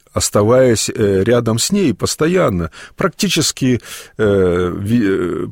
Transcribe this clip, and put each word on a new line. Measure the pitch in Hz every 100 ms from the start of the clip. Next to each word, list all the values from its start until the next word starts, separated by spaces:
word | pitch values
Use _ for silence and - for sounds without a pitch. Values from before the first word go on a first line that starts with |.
| _
оставаясь, | 107 - 110 107 127 127 113 -
э, | - 101 95
рядом | 98 120 117 110
с | -
ней | 202 160
постоянно, | 101 123 - 156 180 147 90 80 - - -
практически, | 190 - 196 170 123 - 131 120 - - - -
э, | 107 98 90 90 90 87
ви-, | 101 120 98
э, | 92 87 82 101